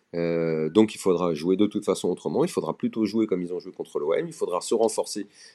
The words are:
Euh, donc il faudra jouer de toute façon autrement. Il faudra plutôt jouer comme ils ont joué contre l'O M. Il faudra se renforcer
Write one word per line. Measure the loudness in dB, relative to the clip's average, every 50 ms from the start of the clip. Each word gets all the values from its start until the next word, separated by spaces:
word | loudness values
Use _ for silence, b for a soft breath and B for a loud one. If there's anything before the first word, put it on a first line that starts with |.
| b -6 -2
Euh, | 0 0 2 2 2 2 2 2 2 0 2
donc | 4 2 2 2 0
il | -2
faudra | 0 0 2 2 2 0 -2
jouer | 0 0 0 2
de | 2 2
toute | 0 0 -2 -2
façon | -2 -2 0 0 -4
autrement. | -4 -2 -4 -4 0 0 0
Il | 0
faudra | -2 -2 -2 -4 -4
plutôt | -4 -4 -4 0 0 0
jouer | 0 2 0 0 0
comme | 0 -2
ils | -2 -4
ont | -6 -8
joué | -8 -10
contre | -10 -10 -10 -6 -4 -2
l'O | 0 2
M. | 2 0 0
Il | -2
faudra | -4 -4 -4 -2 -2 -2
se | 0 2 2
renforcer | 4 4 4 2 0 -2 -2 -4 -8 -8 B B B B B